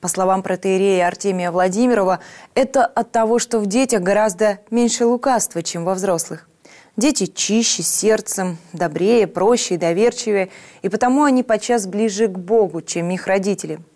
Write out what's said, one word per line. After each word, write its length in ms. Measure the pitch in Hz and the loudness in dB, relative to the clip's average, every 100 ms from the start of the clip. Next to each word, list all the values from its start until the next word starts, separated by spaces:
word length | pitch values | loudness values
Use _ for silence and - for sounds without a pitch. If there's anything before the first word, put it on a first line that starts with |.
По 60 | 180 | -4
словам 380 | 185 185 190 | 0 2 0
протоиерея 640 | 190 185 196 190 196 190 175 | 0 -2 0 2 2 2 2
Артемия 420 | 175 202 185 175 | 0 -4 -2 -2
Владимирова, 720 | 170 185 185 247 226 190 180 - - - | 0 0 2 2 2 2 0 -4 -20 -8
это 320 | - 262 269 - | -2 0 2 0
от 240 | - 233 | 0 -2
того, 300 | 233 220 233 | 0 2 0
что 180 | 226 233 | 0 -2
в 80 | 208 | 0
детях 360 | 208 262 220 | 0 2 0
гораздо 580 | 175 202 214 175 214 196 _ | 2 2 2 2 0 0 _
меньше 340 | 226 240 - | 0 0 2
лукавства, 600 | 233 240 262 240 - 170 | 0 0 2 0 0 -6
чем 200 | 170 175 | -8 -6
во 100 | 170 | -4
взрослых. 540 | 185 196 170 - 160 - _ - - - - | -2 0 -2 -2 -10 -18 _ -20 -20 -14 -2
Дети 300 | 254 277 190 | 0 0 -4
чище 560 | - - 214 226 - | -4 -2 0 0 -2
сердцем, 760 | 165 - 202 214 214 - 185 165 - | -2 -2 0 0 -2 -4 -4 -6 -12
добрее, 540 | 165 175 151 185 240 190 | -6 -4 0 2 2 2
проще 480 | 175 190 240 - | 0 2 2 0
и 40 | 180 | -2
доверчивее, 720 | 170 170 233 233 - 202 185 - - - | 0 2 0 0 -4 -2 -2 -8 -20 -8
и 60 | 190 | -6
потому 360 | 208 247 262 | -2 0 2
они 180 | 294 254 | 2 2
подчас 460 | 247 214 - 240 190 | 2 -2 0 -2 0
ближе 400 | 196 226 196 226 | -2 -2 0 -2
к 100 | 185 | -2
Богу, 440 | 175 226 196 165 | 0 2 2 -2
чем 280 | 156 - 170 | -8 -6 -4
их 160 | 185 - | -4 -2
родители. 540 | 190 196 196 156 156 - | 0 0 -4 -6 -12 -14